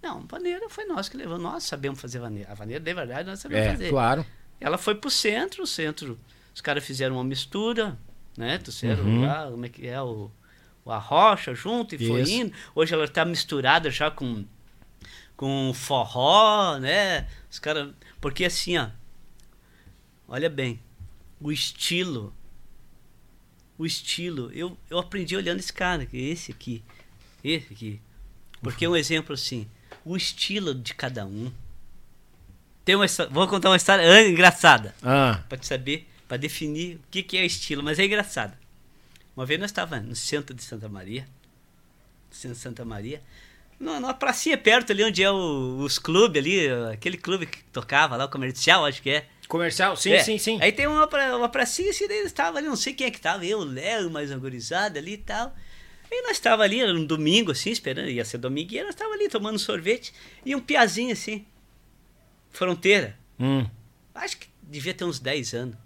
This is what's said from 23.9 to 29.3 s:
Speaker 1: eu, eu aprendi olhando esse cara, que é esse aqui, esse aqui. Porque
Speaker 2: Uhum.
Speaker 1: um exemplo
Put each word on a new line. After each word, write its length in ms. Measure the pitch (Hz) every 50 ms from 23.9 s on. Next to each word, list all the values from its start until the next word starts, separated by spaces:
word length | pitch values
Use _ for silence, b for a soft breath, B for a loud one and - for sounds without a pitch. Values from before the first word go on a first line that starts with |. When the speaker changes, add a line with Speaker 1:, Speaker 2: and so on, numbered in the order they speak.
| - - - - - - 170 180 170 139 120 113 -
Speaker 1:
eu, 240 | - 170 180 175 - - -
eu 80 | 156 175
aprendi 360 | 175 175 - 202 180 156 180
olhando 240 | 196 190 170 170 190
esse 120 | 180 - -
cara, 320 | - 185 180 180 156 131
que 120 | 117 - 127
é 40 | 127 139
esse 200 | 165 170 - -
aqui, 320 | - - - - 120 110 107 b b b b b b - - - _ _ -
esse 300 | 135 160 160 - - 110
aqui. 280 | 107 113 107 104 104 - - - - - - - - - - - -
Porque 240 | - 131 127 - 170 170
Speaker 2:
Uhum. 60 | 175
Speaker 1:
um 20 | 165
exemplo 360 | 147 - 160 160 160 -